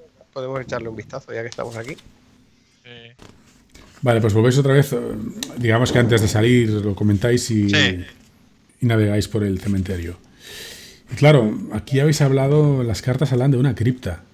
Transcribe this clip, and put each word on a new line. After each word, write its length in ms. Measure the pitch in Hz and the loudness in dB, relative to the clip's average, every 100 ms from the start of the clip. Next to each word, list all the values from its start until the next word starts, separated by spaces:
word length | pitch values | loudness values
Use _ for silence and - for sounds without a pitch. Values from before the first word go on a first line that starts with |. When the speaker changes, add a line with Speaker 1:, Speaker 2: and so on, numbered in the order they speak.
| _ _ _ | _ _ _
Speaker 1:
podemos 280 | 139 127 135 | -12 -10 -10
echarle 280 | 120 123 117 | -8 -10 -10
un 80 | 110 | -14
vistazo 360 | 104 131 - | -14 -16 -12
ya 80 | 113 | -12
que 60 | 117 | -10
estamos 280 | - 120 113 | -10 -10 -10
aquí. 200 | 117 165 - _ _ _ _ _ _ _ | -14 -16 -20 _ _ _ _ _ _ _
Speaker 2:
Sí. 400 | 123 117 117 120 - - _ _ _ - - - | -20 -20 -20 _ -20 -20 _ _ _ -20 -20 -4
Speaker 3:
Vale, 180 | 120 117 | 0 2
pues 140 | 110 | 2
volvéis 240 | 107 120 127 | 2 4 4
otra 160 | 139 | 4
vez, 180 | 139 139 | 4 2
eh, 60 | 120 120 110 107 - - - | -2 -6 -10 -10 -12 -12 -4
digamos 340 | 120 113 123 | 0 2 2
que 80 | 127 | 2
antes 200 | 117 117 | 2 2
de 60 | 107 | 2
salir 420 | 107 117 123 113 | 2 4 4 2
lo 280 | 107 101 95 | 0 -4 -2
comentáis 520 | 104 101 120 123 120 | 0 2 2 0 0
y, 180 | 110 101 | 0 2
Speaker 2:
Sí. 340 | 101 127 92 87 - _ _ _ _ _ _ | 2 2 -2 -12 -20 _ _ _ _ _ _
Speaker 3:
y 60 | 120 | 0
navegáis 420 | 113 104 104 101 | 2 2 0 -2
por 160 | 110 | -2
el 160 | 104 92 | -2 -2
cementerio. 580 | 104 98 92 90 85 87 _ _ - - - - - - - | -2 -2 -4 -6 -8 -14 _ _ -20 -18 -18 -20 -20 -20 -14
Y 20 | |
claro, 420 | 120 147 143 110 - - | 2 6 6 4 -2 -8
aquí 280 | 104 - 131 | -10 -2 0
habéis 200 | 151 147 | 2 2
hablado, 600 | 139 135 135 151 147 135 | 2 2 2 4 4 2
las 180 | 120 110 | -2 -4
cartas 300 | - 127 143 | -4 -2 0
hablan 200 | 123 139 | 2 2
de 60 | 123 | 2
una 180 | 135 104 | 0 0
cripta. 480 | 110 127 95 82 - | -2 -2 -8 -10 -14